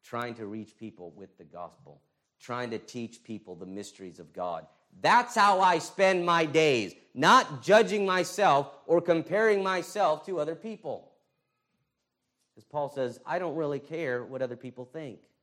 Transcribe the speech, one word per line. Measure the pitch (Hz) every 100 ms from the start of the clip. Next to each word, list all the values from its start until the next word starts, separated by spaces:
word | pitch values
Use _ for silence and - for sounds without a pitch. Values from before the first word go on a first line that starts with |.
Trying | - 120 120
to | 113 104
reach | 110 104 _
people | 110 92 87
with | 80 95 _
the |
gospel, | 82 82 85 _ 71 73 _ _ _ _
trying | - 123 123
to | 110
teach | - 123 117 -
people | - 107 -
the | 90 92
mysteries | 95 98 - 95 85
of | 82
God. | - 90 82 80 _ _ -
That's | 151 220 240
how | 226 202 190
I | 190 175
spend | 165 - 190 185 175
my | 170
days, | 160 147 156 127 98 - _
not | - 156 247 240 143
judging | - 208 202 208
myself | 196 185 170 - 196 143 143 - -
or | 170
comparing | 170 165 160 190 220 202
myself | 190 185 170 208 180 151 -
to | 175
other | 151
people. | 160 220 208 151 104 - _ _ _ _ _ _ _ _ _ _ _ _ _ _ _
As |
Paul | _ 151 139
says, | 139 127 113
"I | - 175
don't | 180 165
really | 151 139
care | 139 160 151 123
what | 120 131
other | 127 123
people | 127 123
think." | 123 160 151 95 _ _